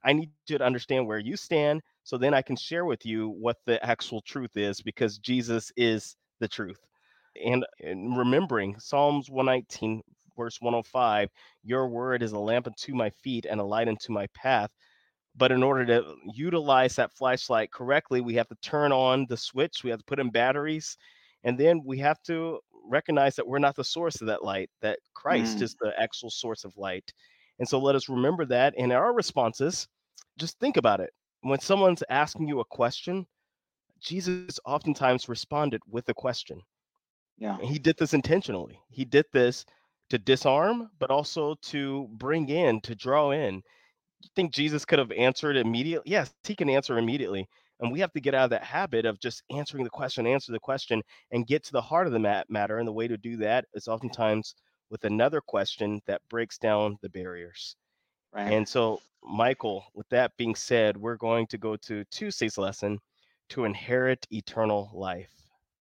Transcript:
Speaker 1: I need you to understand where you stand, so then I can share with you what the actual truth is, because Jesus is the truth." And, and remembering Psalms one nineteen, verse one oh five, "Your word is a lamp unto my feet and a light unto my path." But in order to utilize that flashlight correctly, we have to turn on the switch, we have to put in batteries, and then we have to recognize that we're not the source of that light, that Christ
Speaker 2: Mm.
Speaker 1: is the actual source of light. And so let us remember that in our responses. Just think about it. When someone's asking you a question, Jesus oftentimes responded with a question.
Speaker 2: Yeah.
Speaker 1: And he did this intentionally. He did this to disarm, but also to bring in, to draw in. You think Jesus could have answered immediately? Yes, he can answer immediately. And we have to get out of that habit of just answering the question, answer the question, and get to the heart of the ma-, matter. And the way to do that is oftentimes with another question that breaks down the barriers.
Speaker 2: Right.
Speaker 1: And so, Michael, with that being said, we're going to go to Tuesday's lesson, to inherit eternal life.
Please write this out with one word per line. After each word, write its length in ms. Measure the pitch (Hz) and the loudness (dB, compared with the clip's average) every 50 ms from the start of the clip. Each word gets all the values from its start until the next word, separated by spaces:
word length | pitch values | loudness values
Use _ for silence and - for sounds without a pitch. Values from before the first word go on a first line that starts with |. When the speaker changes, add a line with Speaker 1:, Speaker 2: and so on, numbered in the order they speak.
| - | 2
Speaker 1:
I 100 | 135 143 | 2 2
need 200 | 156 165 156 - _ _ - | 2 0 -4 -10 _ _ -4
you 100 | 151 135 | -2 0
to 60 | 131 | 2
understand 420 | 127 127 120 - - 139 131 127 | 2 0 0 -2 0 0 0 0
where 140 | 107 110 107 | 0 -2 -4
you 160 | 104 120 190 | -4 -4 -6
stand, 460 | 202 - - 175 151 147 147 151 160 - _ _ _ _ | -8 -4 -2 0 2 2 2 2 0 -4 _ _ _ _
so 160 | - - 123 | -8 -4 0
then 160 | 123 139 147 | 2 4 4
I 80 | 135 131 | 2 2
can 140 | - 131 | 0 -4
share 280 | - - - 160 170 180 | -6 -6 -6 -4 -4 -2
with 220 | 170 123 - - | -2 -2 -4 -4
you 220 | 113 110 110 110 110 | -4 -4 -2 -2 -4
what 300 | 104 87 110 117 117 - _ | -6 -4 -2 -2 -2 -2 _
the 180 | - 117 - - | 0 0 2 2
actual 360 | 120 117 - - - 123 110 - | 0 -2 -2 -2 -6 -8 -10 -10
truth 340 | - - 139 127 117 - | -10 -10 -8 -8 -6 -4
is, 260 | 104 101 101 98 - - | -2 -2 -2 -2 -4 -8
because 360 | 110 - - 120 107 101 104 | -10 -4 -2 -2 -2 -2 -4
Jesus 520 | - - 123 127 117 117 117 117 - - - | -4 -2 0 0 0 0 -2 -4 -4 -6 -2
is 400 | 123 123 117 113 110 - - - _ _ _ _ _ | 0 2 2 2 0 -2 -8 -14 _ _ _ _ _
the 80 | 117 107 | -6 -6
truth." 360 | - - 107 90 - - _ _ _ _ _ _ _ _ _ _ _ - 82 | -6 -8 -8 -10 -10 -14 _ _ _ _ _ _ _ _ _ _ _ -4 0
And, 220 | 113 127 127 127 - - - | 2 2 2 0 -2 -6 -10
and 400 | - 78 92 95 95 120 127 127 | -8 -8 -8 -6 -4 -4 -2 0
remembering 600 | 123 123 127 151 196 156 127 110 98 98 98 107 | 2 4 4 4 2 2 0 -2 -2 -2 -4 -8
Psalms 500 | - - - 139 143 147 147 143 131 139 | -8 -2 0 2 4 4 2 0 -2 -4
one 160 | 135 131 131 | -2 0 2
nineteen, 560 | 131 131 127 120 - - - 113 110 110 110 - - _ _ _ _ _ | 2 2 2 0 -6 -8 -6 -4 -4 -4 -4 -8 -12 _ _ _ _ _
verse 240 | - 117 117 - - | -8 -8 -8 -8 -4
one 140 | 120 120 123 | -2 0 0
oh 80 | 117 110 | 0 -2
five, 480 | - - 127 123 113 104 104 101 98 - - - - _ _ - | -2 0 0 2 4 4 2 0 0 -4 -10 -20 -20 _ _ -6
"Your 260 | 107 123 131 131 127 | -2 -2 0 0 -2
word 340 | 117 117 123 131 127 120 117 | -2 -4 -2 -2 -2 -2 -2
is 80 | 110 107 | -2 -4
a 60 | 104 | -4
lamp 260 | 104 107 117 123 120 | -2 0 0 0 0
unto 260 | 123 113 - - - 135 | -2 -8 -12 -10 -6 -2
my 180 | 123 117 104 | -2 -2 -2
feet 360 | - _ - 139 127 117 - | -4 _ -8 -6 -6 -4 -4
and 140 | - 110 107 | -4 -4 -4
a 40 | 101 | -2
light 240 | 98 104 113 117 117 | -2 0 0 0 0
unto 240 | 110 104 - - 110 | -2 -2 -4 -6 -4
my 140 | 101 98 98 - | -4 -4 -6 -8
path." 380 | - - 131 131 113 104 107 - _ _ _ _ _ _ _ _ _ _ _ _ | -6 0 2 2 2 2 -2 -6 _ _ _ _ _ _ _ _ _ _ _ _
But 160 | - 131 127 131 | 2 2 4 6
in 100 | 127 127 | 4 4
order 240 | 139 139 131 123 | 4 4 2 4
to 300 | 120 117 120 110 76 76 62 71 95 107 | 4 4 4 4 0 -6 -14 -16 -14 -10
utilize 600 | 120 151 180 175 170 151 143 135 131 131 127 - | -6 -4 -2 -2 0 2 4 6 6 6 4 4
that 160 | - 120 - - | 0 0 -2 -2
flashlight 580 | - 135 127 127 117 - - 123 113 110 - | -2 0 0 0 0 0 0 0 2 0 0
correctly, 500 | - - 123 123 143 147 - - 131 127 | -4 -8 -2 0 0 0 0 0 0 0
we 140 | 123 120 117 | 0 2 0
have 140 | 117 113 - | 0 0 0
to 80 | 113 | -4
turn 340 | - - - - 147 147 143 | -12 -8 -4 -2 0 2 4
on 360 | 139 131 131 127 127 131 135 | 4 4 6 4 4 4 2
the 100 | 120 123 | 0 -4
switch, 480 | 113 - - - 127 147 170 - - - | -6 -6 -6 -2 0 0 0 -2 -4 -4
we 60 | 123 | -4
have 100 | 117 110 | -4 -6
to 40 | - | -6
put 140 | - 143 139 | -6 -4 -2
in 120 | 135 120 | -2 0
batteries, 640 | 107 117 120 127 135 147 147 156 156 156 156 - - - _ - _ _ _ _ _ _ - | 2 2 4 4 2 2 -2 -2 -4 -6 -6 -10 -14 -16 _ -20 _ _ _ _ _ _ -4
and 120 | 120 123 | -2 0
then 280 | 123 147 160 175 165 143 | 4 6 6 6 6 2
we 140 | 131 135 131 | -4 -4 0
have 200 | 139 147 156 - - | 2 2 2 0 -2
to 360 | - 170 160 165 165 160 - - _ _ - - | -4 -4 -4 -4 -4 -6 -8 -10 _ _ -20 -4
recognize 520 | 110 123 151 - - 156 143 139 139 - | 0 0 0 2 2 4 4 4 4 4
that 100 | - 123 | 0 -2
we're 140 | - 131 143 | -2 0 2
not 160 | 143 139 139 | 2 2 2
the 80 | - 127 | 0 -4
source 360 | - - 165 170 165 - - | -4 -4 -2 -2 -4 -4 -4
of 60 | 113 | -2
that 160 | 110 107 - - | -2 -2 -2 -2
light, 280 | 101 98 95 92 - _ _ | -2 -2 -2 -4 -6 _ _
that 180 | - 107 101 - - _ _ | -4 -2 -2 -4 -6 _ _
Christ 440 | - - 151 180 - 117 - - 104 | -6 -2 0 2 2 2 0 0 -2
Speaker 2:
Mm. 40 | 120 | -2
Speaker 1:
is 140 | 113 - | -4 -4
the 180 | - 117 107 - - | -4 -4 -4 -2 -2
actual 300 | 113 113 - - 123 117 | -2 -2 -4 -8 -12 -10
source 340 | - - - 117 110 - - | -10 -8 -6 -6 -8 -8 -10
of 120 | 98 - | -14 -14
light. 380 | - 98 95 92 92 - - - _ _ _ _ _ _ _ _ - | -10 -8 -6 -6 -8 -10 -14 -18 _ _ _ _ _ _ _ _ -8
And 80 | 123 - | -4 -2
so 100 | 143 131 | 0 2
let 160 | 135 139 139 | 2 2 2
us 140 | 135 - - | 2 0 -2
remember 360 | 131 123 123 139 180 170 160 | -2 0 2 2 2 0 0
that 280 | 127 123 120 131 147 - | 2 4 4 4 4 4
in 160 | 123 127 123 | 2 0 2
our 220 | 123 127 175 240 240 | 2 4 4 2 2
responses. 720 | 233 - - - 143 123 113 123 - 135 160 180 - - - _ _ _ _ _ - - _ _ | 0 -2 0 0 0 0 0 0 0 -2 -2 -2 -4 -8 -10 _ _ _ _ _ -20 -20 _ _
Just 220 | - 165 165 - _ | -10 -10 -10 -6 _
think 180 | 233 277 - | -2 0 2
about 220 | 160 120 113 101 95 | 4 4 4 4 2
it. 160 | 92 - - _ _ _ _ _ - | 0 -4 -8 _ _ _ _ _ -4
When 180 | 131 139 135 | -2 -2 -2
someone's 420 | - - 196 196 196 185 175 - - - | 2 2 4 6 6 6 6 4 0 0
asking 400 | 120 139 151 151 - - 160 147 | 2 2 2 0 -2 -4 -4 -2
you 100 | 147 127 | -2 -2
a 60 | 113 | -2
question, 640 | - - - 120 120 123 - - 175 180 190 180 - _ _ _ _ _ _ _ _ _ _ _ _ _ _ | -4 0 2 2 2 2 -2 -6 -6 -6 -6 -8 -10 _ _ _ _ _ _ _ _ _ _ _ _ _ _
Jesus 580 | - - 160 190 175 185 180 180 180 180 - - - | -12 -8 -6 -4 -2 -2 -2 -4 -6 -10 -12 -12 -6
oftentimes 640 | 123 139 147 - 156 139 - 139 127 127 127 - - | -4 -4 -2 0 -2 0 2 4 4 4 4 0 -4
responded 540 | 120 - - - 147 147 151 143 113 113 - | -8 -8 -8 -4 -2 0 0 0 -2 -4 -6
with 220 | 110 110 117 123 - | -6 -8 -6 -4 -4
a 60 | 117 | -4
question. 480 | - - 127 120 - - - 92 90 92 _ _ _ _ _ _ _ _ _ _ _ _ _ _ _ | -4 -4 -4 -4 -4 -8 -12 -14 -16 -18 _ _ _ _ _ _ _ _ _ _ _ _ _ _ _
Speaker 2:
Yeah. 200 | 113 104 98 92 | -8 -6 -6 -6
Speaker 1:
And 100 | 101 123 | -6 -6
he 100 | 147 151 | -6 0
did 200 | 127 160 160 - | 2 2 2 2
this 160 | 165 - - | 2 2 2
intentionally. 640 | 147 135 - 160 196 190 - 107 90 82 - - - _ _ | 2 4 4 2 2 2 -2 -6 -6 -8 -10 -14 -20 _ _
He 160 | - 131 135 | -10 -8 -4
did 220 | 120 131 143 156 - - | 4 4 4 4 6 4
this 320 | 131 123 120 120 - - - _ _ _ _ _ _ _ - | 4 4 4 4 0 -8 -16 _ _ _ _ _ _ _ -4
to 100 | - 117 | -4 -2
disarm, 720 | 95 135 131 127 - 143 131 147 170 202 233 240 233 220 - _ | 2 4 4 4 6 4 4 6 4 2 2 -2 -4 -10 -6 _
but 140 | - - 135 | -2 2 2
also 420 | 143 147 - - 170 151 147 156 | 2 0 0 -2 -2 -2 -2 -2
to 540 | - - - - 147 139 139 135 139 135 110 | -4 -8 -8 -6 -4 -4 -2 -4 -4 -6 -8
bring 400 | 113 110 123 135 156 165 151 131 | -10 -8 -4 -2 0 0 0 0
in, 320 | 147 170 175 135 113 107 | 2 2 4 4 2 2
to 160 | - - 117 | -2 -6 -10
draw 340 | 101 - 127 135 151 151 143 | -8 -2 2 2 4 4 4
in. 320 | 139 156 147 104 95 95 - _ _ _ _ _ _ _ _ _ _ _ - | 2 0 0 -2 -4 -6 -10 _ _ _ _ _ _ _ _ _ _ _ -20
You 60 | - _ | -6 _
think 160 | - 185 156 120 | 0 0 0 0
Jesus 320 | 139 147 151 151 143 - | 0 0 0 0 -2 0
could 140 | - 170 143 | 2 4 4
have 140 | 135 113 - | 4 2 2
answered 440 | 101 120 131 135 - - 151 143 | 2 4 4 4 2 0 0 0
immediately? 540 | 135 117 113 113 120 127 160 165 147 - 147 | 2 2 2 0 0 -2 -2 -4 -4 -4 -2
Yes, 240 | 190 208 139 - - _ - | 0 0 0 -2 -6 _ -10
he 100 | - 214 | -10 -6
can 140 | - 165 143 | -2 0 2
answer 300 | 131 139 - - 131 117 | 2 2 2 2 0 0
immediately. 500 | 117 113 127 143 127 90 98 95 95 - _ _ _ _ _ - | 0 0 0 -2 -2 -4 -4 -4 -6 -8 _ _ _ _ _ -8
And 100 | 120 117 | -6 -4
we 100 | 127 160 | -2 -2
have 120 | 190 175 - | -2 -2 -4
to 80 | 156 | -2
get 140 | 127 139 135 | -2 0 2
out 100 | 131 131 | 4 4
of 60 | 120 | 2
that 120 | 120 107 - | 2 0 -2
habit 440 | - - 160 196 175 123 113 110 | -4 -4 -4 -4 -2 -2 0 0
of 120 | 113 104 - | 0 -2 -4
just 240 | - 123 - - - - | -6 -8 -8 -10 -12 -10
answering 340 | 135 143 147 - - 139 127 | -8 -8 -8 -8 -6 -6 -6
the 60 | 113 | -6
question, 360 | - - 143 127 - 131 117 | -6 -6 -8 -6 -4 -2 0
answer 260 | 120 135 139 - - 117 | 2 2 0 0 -4 -8
the 80 | 110 | -8
question, 420 | - - 135 135 - - 117 110 104 - - - _ _ 120 | -4 -4 -4 -4 -2 -2 -2 -2 -2 -4 -12 -20 _ _ -4
and 140 | 120 120 | -4 0
get 180 | 117 139 156 - | 0 0 -2 0
to 80 | - 139 | 2 0
the 80 | 127 | 0
heart 260 | 113 - 151 170 190 | 2 2 0 0 2
of 60 | 165 123 | 2 2
the 60 | - | 2
ma-, 260 | 107 101 104 95 - - | 2 2 2 0 -2 -2
matter. 300 | 107 107 104 101 107 113 | -2 -2 0 0 0 -2
And 80 | 117 | -2
the 60 | 113 107 | -4 -4
way 160 | 110 113 120 | -4 -4 -4
to 80 | 117 | -4
do 200 | 104 101 120 117 113 | -6 -6 -8 -6 -2
that 260 | 107 104 113 127 120 - - | 0 2 2 0 0 -2 -8
is 140 | 104 - 117 | -10 -6 -4
oftentimes 640 | 110 113 123 117 - - 113 110 107 110 107 - - _ _ _ _ _ _ _ | -4 -4 -4 -8 -4 0 2 2 2 2 0 -4 -12 _ _ _ _ _ _ _
with 140 | 110 107 - | -10 -6 -2
another 360 | 104 104 107 120 143 151 151 | 0 2 4 4 2 2 0
question 600 | - - - 104 98 - - - 107 104 104 104 - | -4 -2 -2 -2 -2 -2 -2 -4 -4 -4 -4 -4 -4
that 140 | - 101 101 - _ | -6 -6 -6 -6 _
breaks 300 | - 117 117 110 - - | -6 -6 -6 -6 -6 -4
down 400 | - 110 107 104 107 104 101 - | 0 2 2 2 2 0 -2 -6
the 80 | - 95 | -10 -12
barriers. 680 | 87 95 92 90 87 87 85 87 87 - - - - - _ _ _ _ _ _ _ _ _ _ - | -12 -10 -10 -10 -12 -12 -14 -16 -16 -16 -16 -16 -16 -18 _ _ _ _ _ _ _ _ _ _ -10
Speaker 2:
Right. 200 | 104 101 104 107 | -6 -2 0 2
Speaker 1:
And 160 | 110 104 - | 2 0 0
so, 320 | - 131 117 113 107 - - _ _ _ - | 0 0 0 0 0 -4 -8 _ _ _ -14
Michael, 640 | 64 87 107 117 127 131 - - 110 98 95 - - _ | -8 -2 2 2 2 2 0 -2 -6 -6 -6 -8 -12 _
with 140 | 101 104 - | -18 -8 0
that 260 | 127 123 127 117 - | 2 2 2 2 -2
being 180 | - 120 113 107 | -4 -4 -2 -4
said, 420 | - - - 123 117 110 107 101 | -4 -2 2 2 4 4 4 2
we're 200 | 101 104 117 117 | 0 -4 -6 -6
going 300 | 107 117 113 113 117 117 - | -4 -2 0 0 0 0 -2
to 100 | - 110 | -4 -6
go 180 | 104 110 107 | -6 -6 -6
to 280 | 104 - - 110 104 104 - | -6 -8 -8 -8 -8 -8 -10
Tuesday's 480 | - - 110 104 95 - 120 110 - - | -10 -10 -8 -8 -4 -2 -2 -2 -2 -2
lesson, 400 | 98 95 98 - - 101 104 104 - _ _ _ _ _ _ _ _ - | -4 -4 -4 -4 -4 -4 -4 -4 -8 _ _ _ _ _ _ _ _ -10
to 140 | - 135 120 | -6 -4 -2
inherit 640 | 107 101 101 - 117 123 127 127 127 127 - - - | -2 -4 -4 -4 -2 0 2 2 2 0 0 -4 -8
eternal 600 | 107 110 - - - 113 110 107 107 101 101 104 107 | -10 -10 -10 -6 -2 0 2 2 2 0 -2 -4 -8
life. 380 | 90 95 92 90 90 90 - _ _ _ _ _ _ _ _ _ _ | -8 -8 -6 -6 -8 -10 -14 _ _ _ _ _ _ _ _ _ _